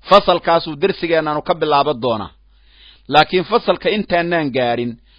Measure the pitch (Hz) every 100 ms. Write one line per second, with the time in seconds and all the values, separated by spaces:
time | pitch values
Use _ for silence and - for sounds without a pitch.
0 | - 202 196 170 - 165 165 147 190 180
1 | 165 160 156 151 165 170 160 143 143 127
2 | 123 110 90 _ _ _ _ _ - -
3 | - 147 156 180 175 226 - 175 175 208
4 | - 175 170 170 147 123 120 120 120 117
5 | _